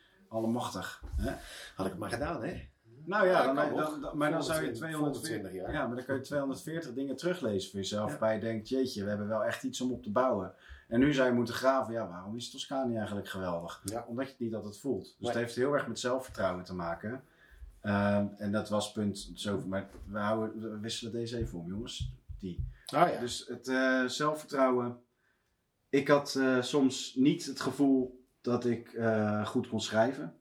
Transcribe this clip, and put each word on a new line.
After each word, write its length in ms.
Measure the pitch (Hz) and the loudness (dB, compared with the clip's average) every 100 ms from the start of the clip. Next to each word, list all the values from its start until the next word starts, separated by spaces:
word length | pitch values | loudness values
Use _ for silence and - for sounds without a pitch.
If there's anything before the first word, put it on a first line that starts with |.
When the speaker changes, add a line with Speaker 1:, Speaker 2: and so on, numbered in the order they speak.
| _ _ - | _ _ -8
Speaker 1:
allemachtig, 720 | 113 113 117 - 92 87 - - - | -2 0 0 -2 -6 -8 -10 -6 -2
hè? 140 | - - - - - | -2 -4 -10 -14 -14
Speaker 2:
Had 120 | - 95 | -6 -6
ik 60 | |
het 80 | - | -4
maar 100 | 104 | -4
gedaan, 340 | 117 151 160 | -4 -2 -4
hè? 240 | 131 - - _ _ 131 | -4 -6 -10 _ _ -16
Speaker 1:
Nou 220 | 160 196 185 | -2 4 6
ja, 40 | |
Speaker 2:
Ja, 120 | 175 | 8
Speaker 1:
dan, 100 | 131 | 6
Speaker 2:
kan 140 | 139 151 | 4 4
Speaker 1:
dan, 80 | 143 | 2
Speaker 2:
nog. 240 | 156 151 | 0 -2
Speaker 1:
dan, 160 | - 151 | -6 0
maar 120 | 151 | 2
dan 140 | 165 | 2
zou 160 | 147 160 | 2 0
je 60 | 160 | 0
Speaker 2:
Volgende 120 | 117 | -4
twintig, 0 | 160 | -4
Speaker 1:
tweehonderdveertig, 520 | 156 147 120 110 110 | 0 0 0 -4 -6
Speaker 2:
volgende 80 | 95 | -6
twintig 220 | 92 95 | -8 -4
jaar. 100 | 151 | -2
Speaker 1:
ja, 40 | 123 | -2
maar 100 | 120 | -4
dan 80 | |
kan 100 | 127 | -2
je 60 | 135 | -4
tweehonderdveertig 720 | - 143 139 127 - 165 143 | -2 -2 -2 -4 -4 -6 -6
dingen 240 | 120 139 131 | -4 -4 -2
teruglezen 540 | 175 175 117 101 - | -2 0 0 0 -2
voor 100 | 98 | -4
jezelf, 320 | 95 104 107 | -2 -2 -2
Speaker 2:
Ja. 60 | 147 | 0
Speaker 1:
waar 160 | 110 | 2
je 60 | 110 | 2
denkt: 280 | 113 113 104 | 0 -4 -2
jeetje, 340 | 131 127 104 | 0 0 0
we 60 | 101 | -2
hebben 200 | 104 104 | -2 -2
wel 160 | 110 | 0
echt 180 | 104 - | 0 -2
iets 180 | 131 120 | -4 -4
om 120 | 127 | -2
op 100 | 123 | -4
te 80 | 107 | -2
bouwen. 440 | 104 127 107 92 - - - - | 2 4 2 -2 -8 -20 -18 -2
En 120 | 117 | 4
nu 120 | 139 | 6
zou 140 | 135 127 | 6 4
je 60 | |
moeten 200 | 120 117 | 4 2
graven: 380 | - 131 135 113 | 2 4 4 2
ja, 160 | 113 101 | -4 -4
waarom 280 | 87 98 117 | -8 -10 -8
is 140 | 120 | -10
Toscane 460 | 135 - 135 127 113 | -10 -4 -2 0 0
eigenlijk 320 | 104 101 92 | -2 -4 -6
geweldig? 540 | 95 95 85 82 - | -4 -2 -4 -6 -10
Speaker 2:
Ja. 200 | - 113 - | -6 -6 -6
Speaker 1:
Omdat 160 | 117 | -6
je 60 | 135 | -6
het 100 | - | -6
niet 140 | 117 | -6
altijd 240 | 110 104 98 | -6 -8 -8
voelt. 260 | 139 104 | -4 -4
Dus 100 | - - | -6 -8
Speaker 2:
Nee. 100 | 117 | -4
Speaker 1:
het 100 | 117 | -2
heeft 160 | 117 | -2
heel 180 | 120 135 | 0 0
erg 120 | 143 117 | 0 -2
met 120 | 110 | -4
zelfvertrouwen 680 | 123 131 - - 95 90 | -2 -2 -4 -2 -2 -2
te 100 | 87 | -6
maken. 480 | 92 85 85 104 127 - _ - - - - | -6 -6 -6 -6 -10 -12 _ -20 -20 -20 -10
Ehm, 460 | 104 101 101 101 101 - | -2 2 4 2 0 -2
en 160 | 104 | -2
dat 160 | 104 101 | -2 0
was 240 | 104 - | 0 -2
punt 380 | 110 104 98 - | -2 -2 -2 -8
zo, 260 | 87 104 98 92 | -8 -4 -2 -2
maar 220 | 95 - - 98 | -4 -6 -12 -10
we 120 | 104 | -2
houden, 420 | 104 110 110 107 110 | 0 0 -2 -4 -8
we 60 | 107 | -6
wisselen 340 | 110 - 117 | -6 -6 -6
deze 260 | 117 117 120 | -4 -4 -4
even 200 | 110 87 | -4 -4
om, 100 | 85 | -8
jongens. 440 | 98 120 - - - - - | -8 -8 -6 -8 -8 -14 -10
Die. 260 | 95 85 - - - | -8 -6 -6 -8 -2
Speaker 2:
Ah, 260 | 139 170 | 4 4
ja. 80 | - | 4
Speaker 1:
Dus 240 | 120 - - | -4 -6 -8
het, 200 | 117 131 | -10 -2
eh, 360 | 131 131 131 | 2 4 4
zelfvertrouwen. 960 | 127 - 151 151 - 135 131 123 120 120 _ _ _ _ _ _ _ _ _ | 2 0 0 0 -4 2 4 4 0 -6 _ _ _ _ _ _ _ _ _
Ik 200 | 139 139 | 2 6
had, 260 | 143 143 135 | 6 4 2
eh, 240 | 131 127 | 4 4
soms 520 | 123 147 135 - - | 4 4 4 2 -4
niet 320 | - 135 170 - | 4 4 4 -2
het 140 | 131 | -4
gevoel 640 | 143 131 139 131 127 - _ _ | -2 4 6 6 2 -6 _ _
dat 240 | - 120 | -2 0
ik, 280 | 120 117 - | 2 0 -2
eh, 540 | - 113 110 107 104 107 | 0 2 4 4 2 0
goed 220 | 127 107 | 0 0
kon 120 | 110 | -2
schrijven. 440 | - 107 117 135 82 - | 0 4 4 2 -8 -12